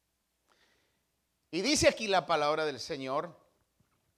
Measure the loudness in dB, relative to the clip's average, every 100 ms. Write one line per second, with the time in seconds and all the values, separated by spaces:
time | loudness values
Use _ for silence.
0 | _ _ _ _ _ _ _ _ _ _
1 | _ _ _ _ _ -2 0 4 4 4
2 | 0 0 2 2 2 0 -2 -4 -8 -8
3 | -6 -6 -6 -12 _ _ _ _ _ _
4 | _